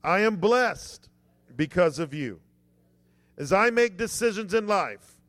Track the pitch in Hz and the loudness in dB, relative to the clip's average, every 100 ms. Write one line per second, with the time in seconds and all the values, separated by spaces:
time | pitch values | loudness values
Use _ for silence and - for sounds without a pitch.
0 | 143 185 214 208 196 247 240 - - - | 0 2 2 2 2 2 2 -2 -14 -20
1 | _ _ _ _ _ 123 151 175 170 139 | _ _ _ _ _ -4 -2 2 2 0
2 | 160 147 131 87 _ _ _ _ _ _ | -8 -6 -8 -10 _ _ _ _ _ _
3 | _ _ _ - 143 190 233 233 240 180 | _ _ _ -12 0 2 2 2 0 0
4 | 226 - 233 202 208 220 208 202 143 101 | -6 0 -2 -2 -2 -2 0 -2 -2 -8
5 | - _ | -20 _